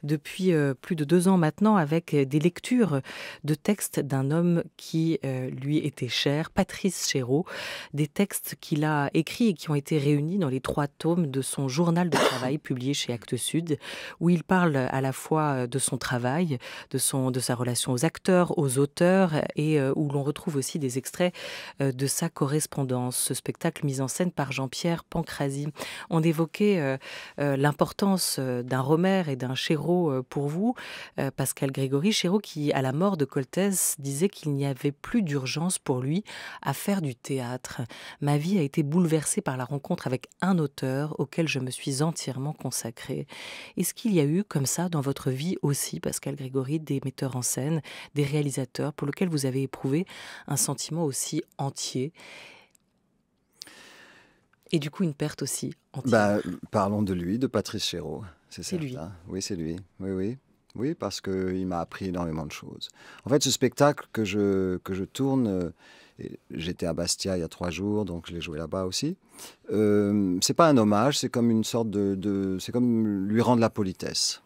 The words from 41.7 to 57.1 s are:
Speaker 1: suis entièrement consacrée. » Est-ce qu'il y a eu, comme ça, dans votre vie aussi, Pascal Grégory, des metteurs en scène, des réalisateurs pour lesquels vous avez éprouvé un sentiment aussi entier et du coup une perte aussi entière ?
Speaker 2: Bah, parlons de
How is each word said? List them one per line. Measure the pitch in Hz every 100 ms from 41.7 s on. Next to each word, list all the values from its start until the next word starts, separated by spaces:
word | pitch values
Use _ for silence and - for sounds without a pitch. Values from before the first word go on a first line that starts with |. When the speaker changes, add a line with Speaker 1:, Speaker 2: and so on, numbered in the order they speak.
Speaker 1:
suis | - - 135
entièrement | 160 156 - 127 139
consacrée. » | 151 135 - 117 - - 143 139 - - - - -
Est-ce | 180
qu'il | - 233
y | 180
a |
eu, | 143 170 208
comme | 151 131
ça, | - 180
dans | 165
votre | 135 139 -
vie | 131 165 190
aussi, | 147 143 - 160
Pascal | 143 - - 139
Grégory, | 131 131 131 160
des | 156 139
metteurs | 135 - 135 127
en |
scène, | 120 - 135 160 - - - 143
des |
réalisateurs | 139 151 147 131 127 - 135
pour | - 143
lesquels | - 185
vous | 156 131
avez | 127
éprouvé | 131 - 135 147 190 - - - -
un | 143
sentiment | - 139 - 160
aussi | 160 127 - 151 - -
entier | 139 - - 131 135 _ - - - - _ _ _ _ _ _ _ _ _ _ - - - - - - _ _ _ _ _
et | 165
du | 147
coup | -
une | 180
perte | 143 151 -
aussi | 139 - 139 - _
entière ? | 139 127 113 104 104
Speaker 2:
Bah, | - 90 -
parlons | 110 98 104
de | 101